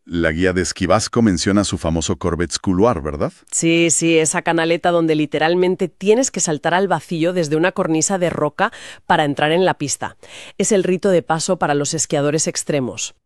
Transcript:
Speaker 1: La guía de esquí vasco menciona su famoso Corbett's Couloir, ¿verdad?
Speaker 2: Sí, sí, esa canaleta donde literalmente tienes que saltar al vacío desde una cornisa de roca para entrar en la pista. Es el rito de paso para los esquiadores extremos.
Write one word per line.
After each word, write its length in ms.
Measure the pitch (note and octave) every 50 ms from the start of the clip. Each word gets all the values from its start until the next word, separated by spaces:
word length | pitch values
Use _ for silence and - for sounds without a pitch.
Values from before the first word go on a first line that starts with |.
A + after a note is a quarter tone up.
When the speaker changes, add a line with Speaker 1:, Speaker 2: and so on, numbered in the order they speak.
| _
Speaker 1:
La 280 | - E2 E2+ E2 D#2+
guía 200 | D#2+ E2 F#2 F#2
de 120 | F2 F#2 E2+
esquí 240 | - - - F#2+
vasco 340 | E2 F#2 - - - - A#2+
menciona 420 | A#2 G#2+ F2+ D2+ - G2+ G2 G#2 G2
su 140 | - G#2
famoso 400 | F2 - D#2+ E2 E2 - - F2+
Corbett's 400 | - - F2 E2 D#2 F2 D#2+ -
Couloir, 440 | - - G2+ F#2 F2+ G#2+ B2 A2 E2
¿verdad? 300 | C2+ D2+ D2 D2+ G#2+ E3 - _ _ _
Speaker 2:
Sí, 380 | - - E3 E3 E3 E3+ E3+ E3
sí, 260 | - - E3+ E3 E3
esa 240 | D#3+ D#3+ D#3 - F3
canaleta 480 | - F3 E3 E3 E3 E3 E3+ E3 - F3+
donde 260 | F3 E3+ E3 D#3+ D#3
literalmente 720 | D3+ D3+ - - D#3 D#3 E3 F3 F3+ F3+ F3+ F#3 - F#3+
tienes 440 | D#3+ - - F#3 G3+ G#3+ B3 C4+ -
que 80 | - F#3+
saltar 340 | - F3+ D#3 C#3 - D#3+ E3+
al 140 | F#3 G3+
vacío 460 | F3+ F3+ D#3 - - F3+ D#3+ D#3+ F3 F3+
desde 220 | F3+ E3 C#3+ D3+
una 160 | D#3 F3 F#3+
cornisa 460 | - G3+ F3+ D#3+ D#3+ D#3+ D3+ - G3
de 140 | F3+ F3 E3
roca 420 | - - D3+ D3 - - F#3+ A3+ - - - - - - _
para 200 | - F3+ D#3+ D#3
entrar 260 | C#3+ C#3 - D3 D3+
en 120 | D#3+ F3+ F#3
la 120 | E3 C#3
pista. 420 | - D3 C3+ - - A2 - - _ - - - - - - -
Es 140 | - G3 -
el 120 | A3+ F#3+ E3+
rito 260 | F3+ F#3 E3+ - G3+
de 120 | F3+ E3
paso 380 | - - D#3+ D#3+ - - F#3 E3+
para 160 | F#3 D3+ C#3+
los 180 | C#3+ C#3+ - E3
esquiadores 540 | D3+ - - E3 D3 C#3+ D3 D3 D#3+ -
extremos. 640 | F3 - - - - D#3 C#3+ B2+ A2 - - - - - _ _